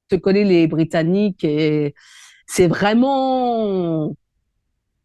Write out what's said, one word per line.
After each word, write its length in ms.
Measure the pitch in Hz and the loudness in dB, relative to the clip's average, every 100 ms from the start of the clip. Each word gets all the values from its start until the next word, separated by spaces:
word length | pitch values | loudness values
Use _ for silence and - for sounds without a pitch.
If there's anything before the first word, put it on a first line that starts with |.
| - | -4
te 60 | 180 | -2
connais 280 | 196 196 | 2 2
les 240 | 202 170 165 | 4 4 2
Britanniques 760 | 160 160 170 160 196 208 185 | 0 -2 -2 0 0 0 -2
et 500 | 160 151 156 151 147 - - - - _ - | -2 0 0 0 -4 -8 -20 -20 -20 _ -6
c'est 220 | - 180 | 0 2
vraiment, 1500 | 170 202 226 262 269 262 254 247 226 214 190 170 160 151 147 _ _ _ _ _ _ _ _ | 2 0 2 2 0 0 -2 -2 -2 -2 -2 -2 -4 -6 -10 _ _ _ _ _ _ _ _